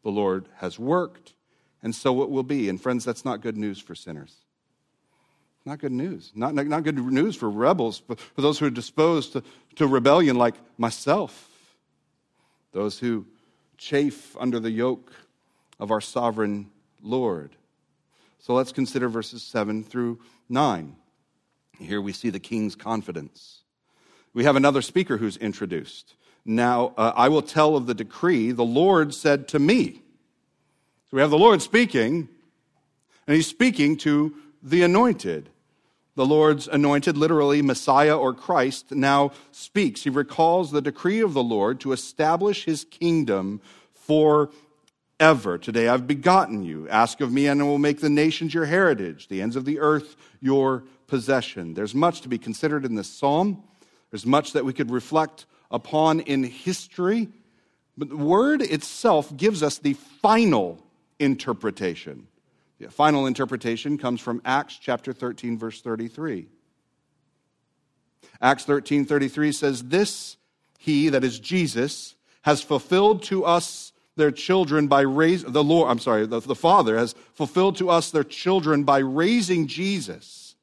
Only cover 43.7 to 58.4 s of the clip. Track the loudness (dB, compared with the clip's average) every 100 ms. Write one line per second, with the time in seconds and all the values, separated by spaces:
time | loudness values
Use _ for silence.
43.7 | -20 _ _ 0 4 6 4 2 -6 _
44.7 | _ _ _ _ _ 6 6 0 -6 -2
45.7 | 2 2 2 0 0 4 4 4 -4 -8
46.7 | -10 0 2 2 0 -2 0 2 2 0
47.7 | 2 0 0 0 2 2 0 -4 -4 0
48.7 | 2 2 2 -4 -10 -10 -6 -4 -4 -6
49.7 | 0 2 0 -2 -20 _ _ 0 2 2
50.7 | -2 -8 _ _ -4 0 0 -2 -12 -10
51.7 | -8 -4 0 0 -2 -8 -8 -8 -6 -4
52.7 | -4 -4 -6 -8 -4 -2 0 0 -4 _
53.7 | _ _ _ _ -8 0 0 0 -4 -4
54.7 | -4 -4 -4 -2 -2 -2 -6 -20 _ _
55.7 | -10 -2 2 2 2 0 -2 -2 -6 -6
56.7 | -6 -10 -4 -2 -2 -4 -10 _ _ _
57.7 | _ _ -12 -10 -4 2 4